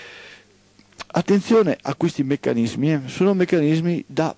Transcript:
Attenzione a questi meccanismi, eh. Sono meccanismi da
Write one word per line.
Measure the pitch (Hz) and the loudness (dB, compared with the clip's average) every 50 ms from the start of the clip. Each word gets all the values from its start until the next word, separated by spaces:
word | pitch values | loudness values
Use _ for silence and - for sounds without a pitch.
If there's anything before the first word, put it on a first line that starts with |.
| - - - - - - - - - _ _ _ _ _ _ - _ _ _ - - - - | -18 -20 -20 -20 -20 -20 -20 -20 -20 _ _ _ _ _ _ -20 _ _ _ -20 -18 -4 -4
Attenzione | 170 175 - 202 202 - - 226 226 208 165 120 - | -2 2 2 2 2 2 4 4 4 4 4 0 -2
a | - 135 147 | -4 -6 -4
questi | - 170 170 - - 135 | -2 -2 -2 -2 -2 -2
meccanismi, | 131 143 135 - 131 127 117 117 113 - - 135 156 | -2 -2 -2 -2 -2 0 0 0 -2 -2 0 0 0
eh. | 160 143 131 | 0 0 -2
Sono | 127 - - 185 196 196 | -6 -2 0 2 2 2
meccanismi | 185 180 - 180 170 147 147 156 160 165 175 175 143 - | 2 2 2 2 2 2 2 2 2 0 0 -2 -2 -6
da | - 139 156 160 156 - | -4 -4 -2 -2 -2 -4